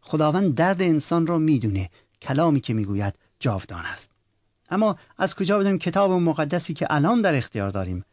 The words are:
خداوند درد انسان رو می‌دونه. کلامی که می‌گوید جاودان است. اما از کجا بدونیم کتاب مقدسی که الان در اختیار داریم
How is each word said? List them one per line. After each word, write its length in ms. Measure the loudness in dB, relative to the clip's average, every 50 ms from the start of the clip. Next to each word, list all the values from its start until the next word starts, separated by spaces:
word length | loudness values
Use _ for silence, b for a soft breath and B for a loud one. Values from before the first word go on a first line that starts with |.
خداوند 540 | _ -4 0 2 2 2 2 2 2 2 2
درد 260 | 2 2 2 2 2
انسان 460 | 2 2 2 2 0 0 0 0 0 0
رو 120 | 0 0
می‌دونه. 500 | 2 2 2 2 2 0 -2 -2 -4 -6 b b b b b b
کلامی 380 | -6 -4 0 2 2 4 2 2
که 140 | 0 0 -2
می‌گوید 420 | -2 -2 -2 -2 -2 -2 -4 -6 _ _ _ _ _
جاودان 460 | -2 -2 -2 -2 -6 -10 -14 -12 -12
است. 260 | -12 -12 -12 -14 -18 _ _ _ _ _ _ _ _ _ _ _ _
اما 280 | -2 0 0 0 0 B B B B B
از 180 | -4 -4 -2
کجا 240 | -4 -2 0 2 2
بدونیم 180 | 2 2 0 0
کتاب 340 | -2 -2 0 2 2 2
مقدسی 640 | 2 2 2 0 0 0 -2 -2 -2 -4 -4 -4 -6
که 140 | -6 -4 -2
الان 320 | 0 0 2 2 2 2
در 140 | 2 2 2
اختیار 340 | 0 -2 -4 -6 -4 -4 -4
داریم 360 | -4 -4 -4 -4 -6 -8 -8 _